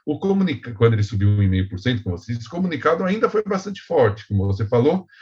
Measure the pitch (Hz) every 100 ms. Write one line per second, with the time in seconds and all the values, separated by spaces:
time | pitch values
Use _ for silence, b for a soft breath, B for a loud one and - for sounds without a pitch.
0 | - 147 196 196 185 135 120 107 117 107
1 | 104 101 101 101 95 92 95 95 123 120
2 | 98 85 - 120 - 170 185 147 147 165
3 | 185 214 240 208 202 196 202 196 - 165
4 | 113 101 - 101 95 98 104 120 135 185
5 | - B